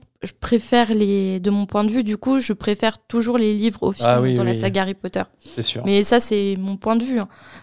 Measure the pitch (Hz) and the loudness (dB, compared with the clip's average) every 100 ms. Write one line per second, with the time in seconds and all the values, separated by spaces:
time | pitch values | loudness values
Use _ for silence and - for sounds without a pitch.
0 | _ _ - - - 233 233 240 226 220 | _ _ -16 -10 0 0 2 2 2 2
1 | 202 196 190 185 196 202 202 208 214 247 | 2 0 0 -2 0 0 0 0 0 0
2 | 208 214 262 269 - 202 - 208 226 - | -2 -2 0 0 0 -4 -2 0 -2 -2
3 | - 233 226 247 214 208 226 208 185 196 | -4 -2 0 0 2 0 0 0 -2 0
4 | - 123 127 123 117 113 - 196 190 190 | 2 4 4 2 0 0 -2 -2 -2 -6
5 | 185 185 - _ - - - 113 190 202 | -6 -6 -6 _ -12 -6 -4 -2 0 2
6 | 208 240 - 208 196 190 190 196 220 226 | 4 4 4 0 0 -2 -6 -4 0 0
7 | 254 240 196 - - - | 0 -4 -6 -12 -20 -20